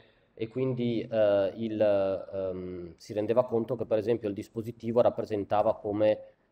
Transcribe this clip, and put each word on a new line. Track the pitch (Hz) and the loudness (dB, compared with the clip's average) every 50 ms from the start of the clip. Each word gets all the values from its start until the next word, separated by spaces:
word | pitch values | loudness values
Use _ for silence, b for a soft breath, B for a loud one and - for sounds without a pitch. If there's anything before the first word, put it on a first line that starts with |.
| b b b b b b _ | b b b b b b _
e | - 113 107 | -10 -10 -6
quindi, | - 127 131 131 131 117 120 120 117 110 | -4 -2 -2 -2 -2 0 -2 0 0 -2
eh, | - 127 120 110 107 104 101 101 98 95 - 104 | -4 -2 2 4 4 6 6 4 2 0 -2 -4
il, | 113 113 107 107 | -4 -4 0 2
ehm, | 107 104 101 98 98 95 95 90 - - - 98 95 95 92 92 92 90 92 90 87 85 82 _ | 4 4 4 4 2 2 0 -2 -6 -8 -6 -4 -4 -4 -4 -6 -8 -8 -8 -10 -10 -12 -16 _
si | - - 113 | -14 -8 -4
rendeva | 104 104 107 113 120 123 | -4 -4 0 0 0 0
conto | 123 113 113 113 110 127 | 2 0 -2 -2 -2 -4
che | - 110 | -6 -4
per | - 113 110 | -2 -2 0
esempio | 101 107 120 110 113 104 | 2 0 -2 0 -2 -4
il | 101 | -6
dispositivo | 101 101 - _ 117 110 113 117 - - 113 113 120 | -6 -10 -8 _ -8 -8 -8 -10 -10 -8 -2 2 4
rappresentava | 113 104 104 - 113 101 110 104 98 - 107 104 107 110 107 | 4 4 2 0 -6 -4 -2 -4 -2 0 0 2 2 2 0
come, | - - 107 101 104 107 107 107 - B B B B B B | 0 -2 -4 0 2 4 4 4 2 B B B B B B